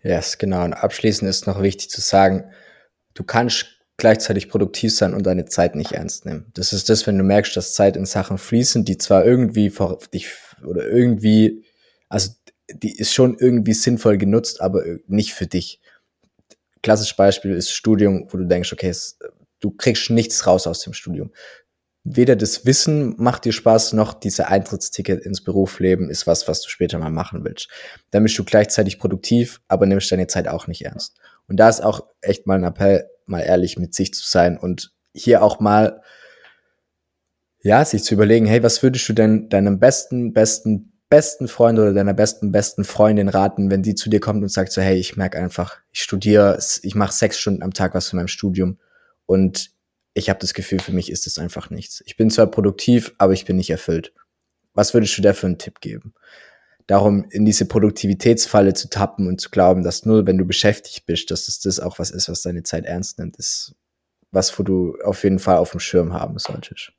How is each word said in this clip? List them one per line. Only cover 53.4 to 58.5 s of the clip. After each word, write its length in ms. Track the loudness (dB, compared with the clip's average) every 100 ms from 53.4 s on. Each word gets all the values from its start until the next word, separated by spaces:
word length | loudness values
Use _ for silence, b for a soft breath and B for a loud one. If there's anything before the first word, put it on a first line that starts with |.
bin 120 | -2 -4
nicht 120 | -2
erfüllt. 460 | -6 -4 -6 -6 b _ _ _ _ _
Was 220 | -2 2
würdest 240 | 2 0 2
du 20 |
da 140 | 2
für 120 | 2 -4
einen 120 | -4
Tipp 220 | -10 _
geben? 320 | -14 -14 -18 _ b b b b b b 2
Darum, 400 | 4 4 2 -2
in 160 | 0
diese 220 | 2 2 0
Produktivitätsfalle 1080 | 2 2 0 -4 0 2 2 2